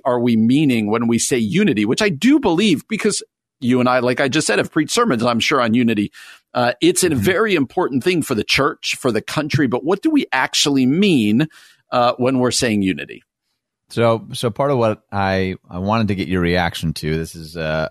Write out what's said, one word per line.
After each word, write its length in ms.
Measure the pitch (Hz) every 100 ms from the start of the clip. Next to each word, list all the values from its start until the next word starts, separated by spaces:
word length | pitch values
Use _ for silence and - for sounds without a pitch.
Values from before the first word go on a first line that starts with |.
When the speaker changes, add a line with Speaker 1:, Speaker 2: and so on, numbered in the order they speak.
| 135
Speaker 1:
are 160 | 123
we 160 | 120 113
meaning 520 | 113 139 151 120 104
when 180 | 113 117
we 120 | 117
say 180 | - 127
unity, 460 | 110 165 202 107
which 180 | 104 131
I 60 | 214
do 320 | 139 240 302
believe, 480 | 185 165 214 139 -
because 340 | 220 214 - - _ _ -
you 220 | 120 123
and 80 | 123
I, 100 | 127
like 220 | 123 123
I 80 | 139
just 180 | 156 156
said, 100 | 190
have 140 | -
preached 220 | 165 156
sermons, 280 | - 240 120
I'm 200 | 120 117
sure, 180 | - 143
on 140 | 117
unity. 400 | 120 117 104 104 - - - _
Uh, 180 | 123 123 -
it's 240 | 170 180
a 60 | 180
Speaker 2:
Mm-hmm. 100 | 135
Speaker 1:
very 360 | 143 185 220 175
important 500 | 131 - 156 131 175
thing 160 | 175
for 140 | - 110
the 100 | -
church, 500 | - 143 - - -
for 140 | 135
the 100 | 107
country, 460 | - - 151 156 131
but 160 | 120
what 180 | 147 196
do 80 | 320
we 180 | 302 -
actually 540 | 131 131 - 151 139 127
mean, 640 | 160 208 147 104 110 156 - - _ -
uh, 240 | 127 123 120
when 220 | 123 131
we're 120 | 123
saying 300 | - 123 107
unity? 420 | 95 76 67 55 _ _ _ _ _ _ _
Speaker 2:
So, 380 | 117 117 113 101
so 160 | 127 120
part 220 | 104 143
of 60 | 131
what 260 | 113 104 _
I, 460 | 101 98 95 95 92 _
I 100 | 90
wanted 300 | 98 113 104
to 60 | 95
get 120 | 78
your 140 | 92
reaction 500 | 85 87 85 - 82 -
to, 220 | 78 80
this 160 | 80
is, 220 | 82 78 82
uh, 320 | 78 78 78